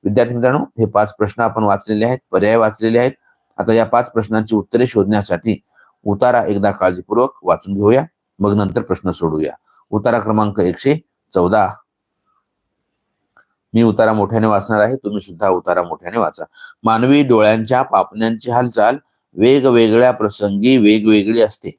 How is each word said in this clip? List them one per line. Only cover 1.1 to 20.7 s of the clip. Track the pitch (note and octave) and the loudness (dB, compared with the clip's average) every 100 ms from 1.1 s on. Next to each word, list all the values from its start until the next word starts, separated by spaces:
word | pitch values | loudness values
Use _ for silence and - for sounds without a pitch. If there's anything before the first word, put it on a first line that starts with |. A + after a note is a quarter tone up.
| - | -2
प्रश्न | G#2 - | -6 -2
आपण | A2+ A2 | -4 0
वाचलेले | G#2+ G2 - G#2 A#2 | -2 -2 -2 -2 -2
आहेत, | B2+ _ | -4 _
पर्याय | F#2 G2+ A2+ | -2 2 2
वाचलेले | A2 G#2+ A2+ A#2 | 0 0 0 0
आहेत. | B2+ - _ _ _ - | 0 -4 _ _ _ -6
आता | - | 0
या | A2+ A2 | 2 2
पाच | A#2+ A#2+ | 0 0
प्रश्नांची | A2+ G#2 A2 A2 A2 | -4 -2 -4 -2 -4
उत्तरे | G2 A#2 B2 | -2 -2 0
शोधण्यासाठी | A2 G2 G#2+ G2+ F2 A2 G2 _ _ _ _ G#2 | 0 0 -2 -2 -4 -4 -6 _ _ _ _ -6
उतारा | G2+ B2 B2 | 0 2 2
एकदा | G#2+ G2+ G2+ | 0 -2 -2
काळजीपूर्वक | F#2+ G#2+ F2+ - A2+ C3 _ | 0 -2 -2 -4 -2 -2 _
वाचून | F2+ E2 F#2+ | -4 -4 -4
घेऊया, | G2 G#2 B2+ D#3+ _ _ _ | -2 2 2 0 _ _ _
मग | G2+ | -2
नंतर | G2+ G2 - | 0 -2 -4
प्रश्न | - F2+ F#2+ | -6 -6 -4
सोडवूया. | E2+ E2 D#2 D#2 - _ _ _ | -4 -4 -4 -6 -8 _ _ _
उतारा | G#2+ A2+ A#2 | -4 -2 -2
क्रमांक | A2 G#2+ G#2+ G2+ | -2 -2 -2 -2
एकशे | F2+ F2 C3+ D#3+ _ _ _ | -2 -2 -2 -2 _ _ _
चौदा. | F#2 F2+ G#2+ F#2+ - _ _ _ _ _ _ _ _ _ _ _ _ _ _ _ _ _ _ _ | -2 0 0 0 -6 _ _ _ _ _ _ _ _ _ _ _ _ _ _ _ _ _ _ _
मी | A2+ | 0
उतारा | A#2 G2+ A2+ | 2 2 0
मोठ्याने | G#2+ G2+ A2 A2 | 2 -2 0 0
वाचणार | G2+ G2+ G#2+ | 0 0 0
आहे, | G#2+ C3+ | 0 -2
तुम्ही | G#2 G#2 | -6 -8
सुद्धा | F#2+ E2+ G2 | -10 -4 -2
उतारा | F#2 F2+ F2+ | -2 -2 -4
मोठ्याने | F2 D#2+ F2 A2+ | -4 -10 -8 -4
वाचा. | E2+ - D2+ _ - _ | -4 -6 -18 _ -20 _
मानवी | A2+ A2+ B2+ C#3+ | -2 0 2 2
डोळ्यांच्या | C#3 A#2 G#2+ A2 A2 B2+ | 4 4 4 2 0 -2
पापण्यांची | C3 G2+ - G#2+ A2+ A2+ B2 | 0 -2 -2 -2 -4 -4 -4
हालचाल | A#2+ B2 A2+ G#2+ C#3 _ _ _ - | -2 -2 0 0 0 _ _ _ 0
वेगवेगळ्या | A2+ C#3 C3 A#2+ A2+ A2+ B2 | 4 4 4 4 4 4 2
प्रसंगी | A#2+ G#2+ - G#2 G2+ A#2 | 2 -4 -4 -4 0 2